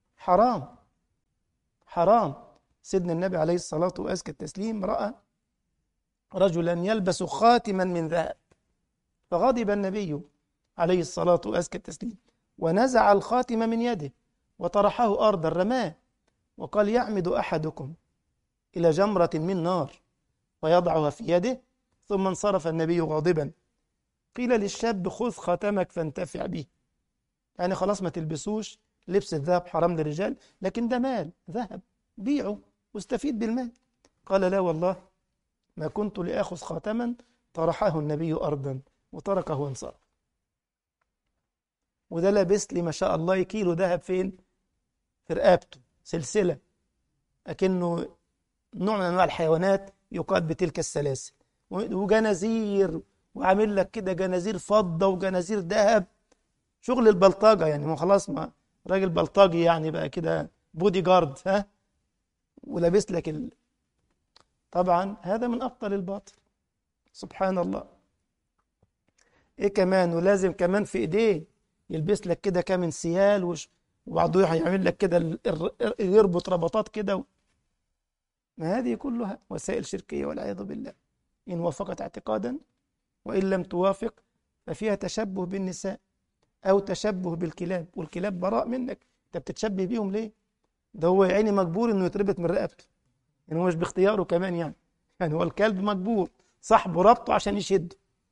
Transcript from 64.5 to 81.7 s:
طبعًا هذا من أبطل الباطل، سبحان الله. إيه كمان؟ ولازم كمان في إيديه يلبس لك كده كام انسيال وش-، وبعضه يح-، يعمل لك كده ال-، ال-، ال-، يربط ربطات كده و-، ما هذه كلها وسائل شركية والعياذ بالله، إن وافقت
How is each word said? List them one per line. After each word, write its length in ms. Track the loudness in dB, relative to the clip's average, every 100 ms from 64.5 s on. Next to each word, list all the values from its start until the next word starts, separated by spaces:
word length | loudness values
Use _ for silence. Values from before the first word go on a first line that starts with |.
| _ _
طبعًا 460 | 0 2 2 0 -6
هذا 240 | -4 -2 -2
من 160 | -4
أبطل 300 | -6 -6 -4
الباطل، 400 | -4 -4 -8 -12 _ _ _ _ _ _ _ _
سبحان 460 | -18 -14 -4 -2 0
الله. 260 | -2 -6 -10 _ _ _ _ _ _ _ _ _ _ _ _ _ _ _ _ -4
إيه 100 | -2
كمان؟ 460 | 2 4 4 4
ولازم 380 | 2 4 4 2
كمان 320 | 0 0 2
في 140 | 0 -2
إيديه 460 | 0 2 2 0 -4 _ _ _ -10
يلبس 360 | -4 -2 -2 -2
لك 140 | -2
كده 200 | 0 0
كام 220 | 0 0
انسيال 600 | -2 -4 -2 4 4 4
وش-، 240 | 0 -6 -10 _ _ _ -4
وبعضه 360 | 0 2 4
يح-، 100 | 4
يعمل 320 | 2 0 0
لك 120 | 0 0
كده 200 | 0 2
ال-، 220 | 0 -4 -4
ال-، 360 | -4 -4 -4
ال-، 120 | -4 -2
يربط 480 | 4 6 6 4 0
ربطات 400 | 0 0 -2 -4
كده 280 | -4 -4 -4
و-، 80 | -6 _ _ _ _ _ _ _ _ _ _ _ _ -10
ما 200 | -4 -2
هذه 160 | -2
كلها 440 | -4 -4 -6 -6 -8 -12
وسائل 360 | -10 -6 -6 -6
شركية 400 | -10 -8 -8 -6
والعياذ 360 | -6 -8 -8
بالله، 280 | -10 -12 -14 -16 _ _ _ _ -10
إن 120 | -6
وافقت 400 | -4